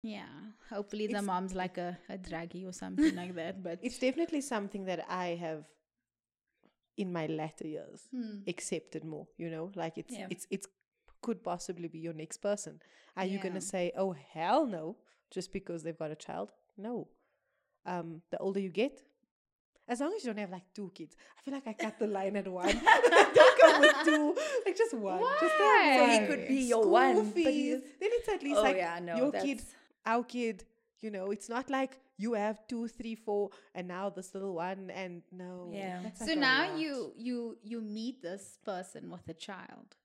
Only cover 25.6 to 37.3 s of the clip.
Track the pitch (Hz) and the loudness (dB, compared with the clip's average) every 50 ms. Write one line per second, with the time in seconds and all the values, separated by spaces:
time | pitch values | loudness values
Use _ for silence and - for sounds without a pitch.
25.6 | 403 415 453 427 370 302 269 254 - 240 233 220 214 - - - - - 262 269 | 6 8 8 8 8 8 8 8 8 8 6 6 4 2 -2 -2 0 0 0 0
26.6 | 254 240 233 226 220 185 196 240 262 269 226 214 214 208 - 339 320 - 302 294 | 2 2 4 4 6 8 8 8 8 8 6 4 2 2 0 2 2 2 2 2
27.6 | 285 294 - 262 - - - _ 359 427 480 466 - - 403 - 277 285 285 - | 0 0 -2 -4 -4 -12 -10 _ -2 0 0 0 0 -2 -4 -2 -2 0 2 4
28.6 | 214 262 - 185 175 165 170 175 175 175 165 240 254 294 285 190 190 285 269 220 | 4 4 2 2 -2 -2 -4 -6 -6 -4 -2 0 0 0 0 -2 -2 -2 -4 -6
29.6 | - - - - _ _ _ _ _ - 226 240 240 247 - 247 240 226 214 185 | -10 -16 -20 -20 _ _ _ _ _ 0 0 0 -2 -4 -6 -4 -2 -2 -4 -6
30.6 | - _ _ _ _ _ _ _ - 220 208 190 185 196 208 220 - - 233 247 | -14 _ _ _ _ _ _ _ -12 -8 -8 -6 -4 -4 -6 -6 -6 -6 -6 -6
31.6 | 262 - 277 262 269 262 - - _ _ _ - 196 233 233 208 208 214 220 214 | -4 -2 0 0 0 -2 -4 -16 _ _ _ -6 -2 -2 0 0 0 -2 -2 -4
32.6 | - - 247 226 233 226 - - 220 226 226 214 _ 214 208 208 208 196 - - | -10 -8 -6 -6 -6 -8 -10 -10 -10 -10 -10 -8 _ -2 0 0 0 -2 -6 -18
33.6 | - _ _ 185 180 180 180 185 196 202 - 180 185 - - 190 196 196 185 160 | -20 _ _ -10 -10 -8 -8 -6 -6 -6 -6 -8 -14 -12 -10 -8 -8 -6 -4 -4
34.6 | 170 185 196 190 190 185 - 185 190 180 175 175 - _ 185 180 180 180 180 180 | -4 -4 -6 -8 -10 -12 -10 -10 -10 -10 -10 -14 -16 _ -16 -14 -14 -12 -12 -12
35.6 | 180 180 202 202 196 185 180 180 180 220 - - 233 311 320 302 277 262 262 269 | -12 -10 -10 -8 -8 -8 -8 -8 -10 -10 -10 -8 -4 -2 0 2 4 4 4 2
36.6 | 330 381 370 320 320 311 277 254 220 147 - - 226 247 | 2 0 -2 -4 -4 -4 -6 -6 -8 -10 -12 -10 -8 -6